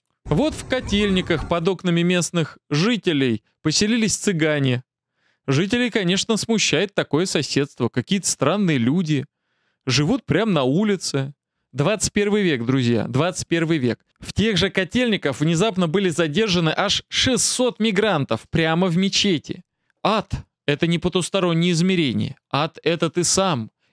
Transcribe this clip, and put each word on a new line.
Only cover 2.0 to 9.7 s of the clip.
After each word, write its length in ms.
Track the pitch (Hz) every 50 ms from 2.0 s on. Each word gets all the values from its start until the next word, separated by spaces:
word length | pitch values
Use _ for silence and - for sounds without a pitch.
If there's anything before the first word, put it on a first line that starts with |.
| 170
местных 560 | 175 185 180 165 - - 170 156 - - - _ _
жителей 760 | 151 143 175 220 247 202 - 185 160 143 135 127 113 107 - _ _ _ -
поселились 540 | 156 151 - 208 208 233 233 220 196 -
цыгане. 680 | - - 214 196 156 156 156 151 147 139 131 123 120 - _ _ _ _ _ _ _ _ _ _ _ _
Жителей, 420 | - 135 139 190 196 247 240 247 240
конечно, 480 | - 233 190 170 185 190 - - 226
смущает 580 | 196 - - 226 208 - - - 147 190 190 -
такое 300 | - 147 - - 147 185
соседство. 640 | 190 - 180 139 - - 135 143 143 - - 127 113
Какие-то 400 | - 127 117 - 185 202 - -
странные 480 | - - 135 139 175 208 208 175 156
люди. 480 | 131 113 120 143 185 185 151 156 135 127 - _ _ _ _ _ _ _ _